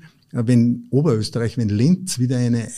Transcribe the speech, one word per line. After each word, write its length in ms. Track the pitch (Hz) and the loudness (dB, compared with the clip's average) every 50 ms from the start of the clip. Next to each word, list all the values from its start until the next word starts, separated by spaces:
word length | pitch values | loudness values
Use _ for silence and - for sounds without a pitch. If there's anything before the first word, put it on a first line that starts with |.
| - - _ _ _ _ | -20 -20 _ _ _ _
äh, 120 | - 120 113 | -6 -2 0
wenn 400 | 117 123 117 117 120 120 - - - | 4 4 4 4 4 0 -2 -4 -2
Oberösterreich, 680 | - 135 151 170 117 107 107 - - 120 117 113 - | 0 0 2 2 0 0 -2 -4 -4 -4 -4 -4 -2
wenn 120 | 127 113 101 | -2 -2 0
Linz 500 | 104 104 120 156 185 185 185 - - 120 | 0 2 2 2 2 0 -2 -6 -4 -4
wieder 180 | 127 123 131 | -2 -2 0
eine 300 | 123 123 120 120 117 113 110 - | 0 0 0 0 -2 -4 -6 -8